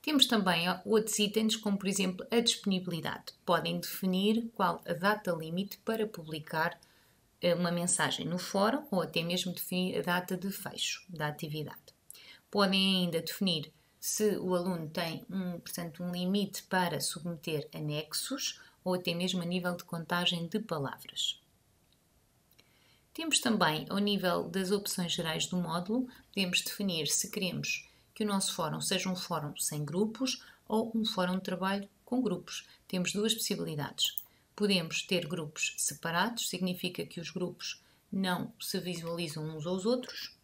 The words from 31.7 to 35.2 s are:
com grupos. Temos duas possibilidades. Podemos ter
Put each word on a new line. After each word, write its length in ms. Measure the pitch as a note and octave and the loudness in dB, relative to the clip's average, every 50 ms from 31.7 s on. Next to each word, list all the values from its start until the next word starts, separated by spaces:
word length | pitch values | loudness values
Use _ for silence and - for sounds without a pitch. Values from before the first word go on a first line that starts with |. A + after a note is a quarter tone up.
| G3 G3+ G3+ - _ _ _ | -2 -2 -4 -8 _ _ _
com 180 | - B3 B3+ B3+ | -2 0 0 2
grupos. 440 | G#3 F3+ F3+ - - - - - - - - _ | 2 0 -2 -4 -10 -12 -12 -12 -14 -20 -20 _
Temos 260 | _ - F#3 F3+ - - | _ -2 0 0 0 0
duas 220 | G3 G#3 A3+ A3 | 0 2 2 2
possibilidades. 840 | A3+ - - G3 E3 E3+ E3 D#3+ D3 C#3 - - - - - - - - - _ _ _ _ _ | 0 0 -2 0 -2 -2 -4 -2 -4 -4 -6 -2 0 0 0 0 -4 -12 -14 _ _ _ _ _
Podemos 480 | - G#3 G3+ G3+ F3+ E3 D#3+ D3 - - | 0 4 4 4 4 2 0 -4 -6 -2
ter 240 | - F#3+ F3 | 2 0 0